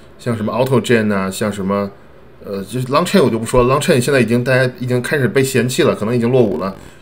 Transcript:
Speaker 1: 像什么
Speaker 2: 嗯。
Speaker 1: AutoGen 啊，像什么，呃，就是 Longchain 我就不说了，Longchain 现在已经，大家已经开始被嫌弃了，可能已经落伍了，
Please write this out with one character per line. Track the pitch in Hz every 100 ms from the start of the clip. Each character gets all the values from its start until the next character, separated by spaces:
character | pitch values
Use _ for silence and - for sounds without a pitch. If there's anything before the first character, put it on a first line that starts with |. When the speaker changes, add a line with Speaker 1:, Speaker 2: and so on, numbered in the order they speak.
| - -
Speaker 1:
像 | 120 110
什 |
么 | 107
Speaker 2:
嗯。 | 110
Speaker 1:
AutoGen | 131 123 - 113 107
啊， | 98 95
像 | 95 107
什 | 101
么， | 95 101 101 - - - - -
呃， | - 98
就 | 95 127
是 | 117
Longchain | 147 180 196
我 | 127
就 | 110
不 | 113
说 | 127
了， | 123
Longchain | 143 165 139
现 | 127
在 | 139
已 | 107
经， | 120
大 | 123
家 | 127 127 123
已 |
经 | 123 127
开 | 123 156
始 | 117
被 | 135
嫌 | 135 120 120
弃 | 131
了， | 131
可 | 95
能 | 104
已 | 123
经 | 117
落 | 127
伍 | 107 80
了， | 95 95 - -